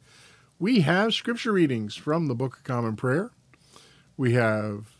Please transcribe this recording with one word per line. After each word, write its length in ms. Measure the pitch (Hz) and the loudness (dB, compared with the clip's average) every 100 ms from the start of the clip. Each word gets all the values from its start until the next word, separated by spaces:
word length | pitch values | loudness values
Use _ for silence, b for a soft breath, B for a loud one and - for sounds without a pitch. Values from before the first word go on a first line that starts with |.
| b b b b b b | b b b b b b
We 220 | 190 247 | 2 4
have 320 | 143 180 220 | 4 4 2
scripture 380 | - - 240 233 | -2 -4 -4 0
readings 440 | 196 151 117 107 - | 2 2 0 -6 -8
from 300 | 147 160 156 | -4 -2 -2
the 80 | |
Book 240 | 120 131 - | -2 -4 -8
of 60 | |
Common 320 | - 123 113 110 | -6 -4 -2 -2
Prayer. 340 | 127 143 233 - _ _ b b b b b - | 0 0 -2 -10 _ _ b b b b b -4
We 160 | 127 | 0
have, 540 | 120 113 107 107 104 110 _ | 4 2 0 -4 -8 -12 _